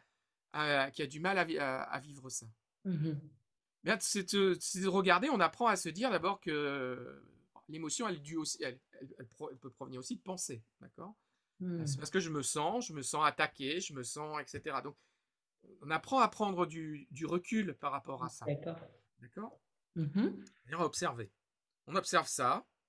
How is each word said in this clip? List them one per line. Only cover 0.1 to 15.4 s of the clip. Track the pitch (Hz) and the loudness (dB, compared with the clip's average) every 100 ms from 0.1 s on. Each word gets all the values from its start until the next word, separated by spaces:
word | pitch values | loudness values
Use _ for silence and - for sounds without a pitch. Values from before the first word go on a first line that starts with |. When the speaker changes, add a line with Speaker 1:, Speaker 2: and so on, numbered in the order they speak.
| _ _ _ _ | _ _ _ _
Speaker 1:
à, | 147 151 143 135 | -2 2 4 4
qui | 139 | 0
a | 147 | -4
du | 151 | -2
mal | 175 196 | 2 4
à | 165 | 4
vi-, | 151 | 2
à, | 139 131 | 0 0
à | - 135 | -2 -6
vivre | 147 139 127 | -8 -14 -10
ça. | - 113 - _ _ | -8 -10 -16 _ _
Speaker 2:
Mhm. | 196 165 156 147 - - _ _ _ _ | -2 0 2 -2 -6 -18 _ _ _ _
Speaker 1:
Bien, | 156 196 | -2 0
c'est | - 202 185 202 | 0 -2 2 4
de, | 196 175 | 4 4
c'est | - 185 | -2 -2
de | 190 | 2
regarder, | 185 190 175 262 | 4 6 6 6
on | 247 | 6
apprend | 170 - 240 | 4 4 4
à | 190 | 4
se | 165 | 0
dire | 160 254 | 0 2
d'abord | 185 170 196 | 2 2 0
que | - 151 147 139 127 123 123 139 - - _ - - | 0 0 0 0 -2 -4 -8 -14 -20 -20 _ -20 -14
l'émotion, | 156 160 143 160 | -8 -4 -2 -2
elle | 170 | -4
est | |
due | 143 160 | -6 -4
aussi, | 151 - | -4 -4
elle, | 139 123 _ - | -6 -6 _ -18
elle, | 131 - | -16 -14
elle | 123 | -18
pro-, | - 156 | -12 -12
elle | 135 | -12
peut | 135 | -14
provenir | - 131 127 | -12 -12 -10
aussi | 131 208 | -8 -8
de | |
pensées, | - 185 - 120 - _ | -6 -6 -6 -8 -14 _
d'accord ? | - - 180 214 _ _ _ - | -20 -16 -16 -16 _ _ _ -8
Speaker 2:
Hmm. | 180 170 151 | -4 -2 -2
Speaker 1:
C'est | 135 | -2
parce | 147 | 0
que | 190 | 0
je | 170 | 0
me | 151 | -2
sens, | 127 151 156 226 240 | -2 0 0 0 -2
je | |
me | 156 | -6
sens | 127 151 151 | -4 2 4
attaqué, | - 151 - 135 165 | 4 0 0 -2 -2
je | 190 | -4
me | 139 | -6
sens, | 123 147 151 151 | -8 -6 -6 -6
et | 139 | -8
cetera. | 143 156 135 | -8 -6 -4
Donc, | 120 - _ _ _ _ | -6 -12 _ _ _ _